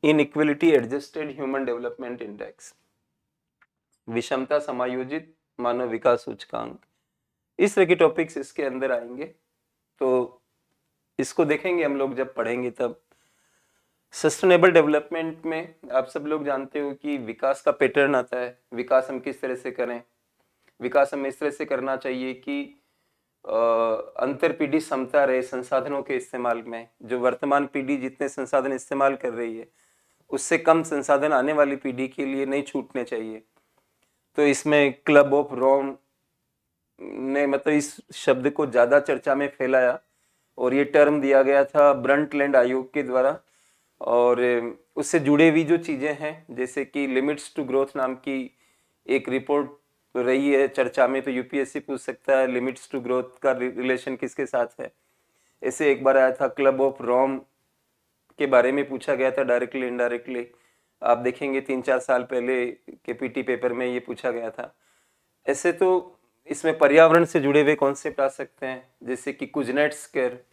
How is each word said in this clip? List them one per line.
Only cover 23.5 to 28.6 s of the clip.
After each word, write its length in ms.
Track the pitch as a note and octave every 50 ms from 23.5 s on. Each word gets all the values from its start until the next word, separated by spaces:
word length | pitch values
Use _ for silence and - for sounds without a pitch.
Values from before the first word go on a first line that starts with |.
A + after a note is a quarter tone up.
| - A2+ A#2 A#2 A#2 A2+ A#2 A2+ A2 A2 - - - -
अंतरपीढ़ी 600 | - C3 C#3+ C3+ - E3 C#3+ - D#3 C#3 C3+ D#3
समता 460 | D#3 - D3+ C3 C3 B2+ - D3 C#3
रहे 160 | C3 B2+ B2+
संसाधनों 640 | B2+ B2+ - B2+ B2 - - C3 C3 D3 C#3+ C#3 C3+
के 120 | - C#3
इस्तेमाल 460 | B2+ B2 - - B2+ B2 A#2+ A#2 A#2
में। 280 | A2+ A#2+ A#2 A2+ A#2 A#2 _ _
जो 180 | - A2 A#2+ B2+
वर्तमान 480 | A#2+ B2+ B2 B2 - C#3+ C#3+ C#3+ C#3+ C3+
पीढ़ी 300 | _ D3 C3+ C3 C#3+ C3+
जितने 320 | B2+ C3 C3 _ C#3+ C#3
संसाधन 440 | - - C3 A#2 - C#3